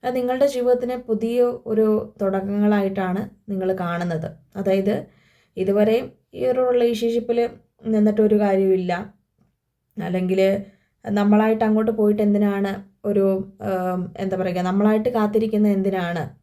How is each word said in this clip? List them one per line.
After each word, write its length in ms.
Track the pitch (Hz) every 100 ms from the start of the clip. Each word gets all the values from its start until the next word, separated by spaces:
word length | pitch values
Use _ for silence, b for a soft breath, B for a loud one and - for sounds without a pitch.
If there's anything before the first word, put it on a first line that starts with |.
അത് 100 | 247 254
നിങ്ങളുടെ 280 | 247 254 277
ജീവിതത്തിന് 420 | 254 247 247 247 247 247
പുതിയ 320 | 214 226 240 240 247 -
ഒരു 160 | 214 220 214 - -
തുടക്കങ്ങളായിട്ടാണ് 1000 | 196 190 196 202 208 208 196 190 185 185 208 _ -
നിങ്ങൾ 180 | 196 185 190
കാണുന്നത്. 480 | 175 175 175 160 160 - _ 202
അതായത് 360 | 196 190 196 - - b b b b -
ഇതുവരെ 340 | 185 202 214 226 254 _ _ -
ഈ 40 | 254
ഒരു 100 | 254 254
റിലേഷൻഷിപ്പിൽ 680 | 247 240 220 233 233 233 233 233 - _ _ 220
നിന്നിട്ടൊരു 440 | 220 214 214 214 208
കാര്യമില്ല, 480 | 202 196 190 190 180 175 190 _ _ _ _ _ _ _ _ - 175
അല്ലെങ്കിൽ 340 | 185 185 190 190 196 196 B B B - 202
നമ്മളായിട്ട് 440 | 202 208 220 220 220
അങ്ങോട്ട് 260 | 214 220 220
പോയിട്ട് 220 | 208 208 208
എന്തിനാണ് 440 | 202 208 196 196 202 - _ -
ഒരു, 160 | 202 196 190 190 - 214
ആം, 320 | 185 180 180 180 -
എന്താ 120 | 190 185
പറയുക, 220 | 185 180 180
നമ്മളായിട്ട് 420 | 196 214 214 220 240
കാത്തിരിക്കുന്നത് 580 | 208 214 220 214 208 196
എന്തിനാണ് 460 | 190 190 175 175 139 -